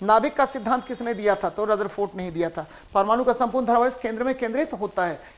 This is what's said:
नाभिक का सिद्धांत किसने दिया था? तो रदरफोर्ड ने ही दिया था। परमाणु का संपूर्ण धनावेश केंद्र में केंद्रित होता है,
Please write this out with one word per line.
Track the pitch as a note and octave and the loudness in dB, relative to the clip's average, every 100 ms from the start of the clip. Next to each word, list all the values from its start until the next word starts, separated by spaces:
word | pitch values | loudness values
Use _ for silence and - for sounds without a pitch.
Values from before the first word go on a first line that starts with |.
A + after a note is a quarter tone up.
नाभिक | G3 A3 C#4 - | 4 4 4 2
का | C4 | 0
सिद्धांत | C4 G#3 B3 - | 0 -2 -2 -2
किसने | A#3+ A#3 | -6 -6
दिया | G#3+ G#3 G3 | -2 0 0
था? | F3+ | -2
तो | G3+ G#3+ | -2 0
रदरफोर्ड | G#3 G3+ G3+ G3+ F#3 | 0 -2 -4 -6 -6
ने | |
ही | F#3 | -6
दिया | E3 E3 | -2 -2
था। | E3 D#3 - - | -4 -10 -14 -2
परमाणु | G3+ G3+ A#3 | 2 2 2
का | B3 | 2
संपूर्ण | A#3+ A#3+ B3+ A#3 | 2 0 0 2
धनावेश | A#3 B3 B3+ | 4 2 0
केंद्र | A3+ A3 | -6 -2
में | B3+ C4 | -2 -2
केंद्रित | A3+ B3 D#4 | -2 -2 -2
होता | F#3 G3+ - F3 | -4 -4 -2 -2
है, | C#3+ - | -4 -12